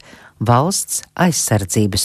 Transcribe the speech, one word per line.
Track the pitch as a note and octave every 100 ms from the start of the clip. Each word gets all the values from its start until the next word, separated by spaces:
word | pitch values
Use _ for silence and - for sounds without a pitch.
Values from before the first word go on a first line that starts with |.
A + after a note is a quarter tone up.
| - - - -
valsts | A2 A#2+ D#3+ G3+ - - - -
aizsardzības | F3+ C#3 - G#2+ F#2+ A2+ G#2 G2